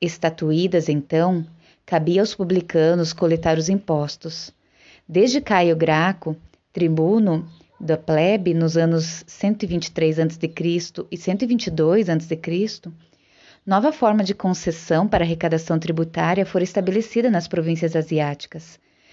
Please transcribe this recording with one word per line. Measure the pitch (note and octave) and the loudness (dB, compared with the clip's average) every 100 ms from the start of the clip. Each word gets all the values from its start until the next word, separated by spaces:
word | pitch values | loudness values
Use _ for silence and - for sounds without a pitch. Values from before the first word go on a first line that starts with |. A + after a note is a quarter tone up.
estatuídas | E3+ - D#3+ D#3+ D#3 D#3+ F3+ F3 E3 | -6 -2 -4 -2 0 0 2 0 0
então, | D3 - D#3+ F3 F3 D#3+ - _ _ | -2 0 0 2 0 -4 -14 _ _
cabia | - E3 D#3 F#3 | -2 -2 2 2
aos | G#3+ | 0
publicanos | - F3+ F#3 F3 E3 D#3+ F3 E3 | -2 -2 -2 0 2 4 2 0
coletar | - E3 E3 E3 D#3+ | 0 0 2 0 0
os | E3 | 0
impostos. | G3 - D3+ D3 - D#3+ - - - _ _ - - - | -2 0 -2 -2 -8 -14 -14 -16 -20 _ _ -20 -20 -2
Desde | E3+ B3 C#4 | 2 4 2
Caio | C#4+ F#3+ E3+ | 2 2 4
Graco, | D#3+ D#3+ D#3 F3+ F#3+ E3 D#3 - _ _ | 2 2 2 2 -2 -6 -10 -12 _ _
tribuno | F3 E3 D#3+ E3 A3+ G3+ D#3+ - - _ - | -2 0 2 2 2 2 0 -4 -16 _ -8
da | E3 D#3 | -4 -2
plebe | - D#3 F3 G#3+ F3 | 0 2 2 2 0
nos | E3 E3 E3 | 0 2 2
anos | E3 E3 D#3+ - - | 2 0 -2 -10 -18
cento | - G3 G#3+ | -4 -2 -2
e | F3 | -4
vinte | F3 - | -4 -6
e | |
três | - D#3+ D#3 | -2 0 0
antes | D#3+ - | -2 -2
de | D#3+ | -8
Cristo | - E3+ E3+ E3+ E3+ - | -4 -2 -2 -4 -12 -12
e | E3+ | -8
cento | F#3 G3+ | -4 -2
e | A#3+ | 0
vinte | A#3 F3+ | -2 -2
e | |
dois | D#3+ D#3 G#3 F3 | 0 2 4 2
antes | D#3+ E3 | -2 -2
de | D#3+ | -8
Cristo, | E3 F3 G#3+ - E3+ D#3+ _ _ _ _ - _ G3 | -4 -4 -4 -6 -18 -20 _ _ _ _ -20 _ 0
nova | G3 C#4+ | 2 2
forma | - A3+ G#3+ | 2 2 2
de | G3 | 0
concessão | G3 F#3 - F3 D#3+ - D#3 G#3 | -2 -2 -2 -4 -4 0 0 2
para | F#3+ | 2
arrecadação | E3 E3 E3 D#3+ E3 D#3+ | 0 0 0 0 0 -2
tributária | E3 E3 E3 E3 E3 F#3 F#3+ | 0 -2 -2 -2 0 0 0
fora | F3+ | 0
estabelecida | F#3 G3+ F#3 G3+ A3 A#3 B3 | -2 -2 0 0 -2 0 2
nas | F3+ E3 | 0 -2
províncias | F3 D#3+ E3 E3 E3 | -2 -2 0 0 -2
asiáticas, | D#3+ D3+ D3 C#3+ - D#3+ - - _ _ _ | -2 -2 -2 -6 -12 -18 -20 -20 _ _ _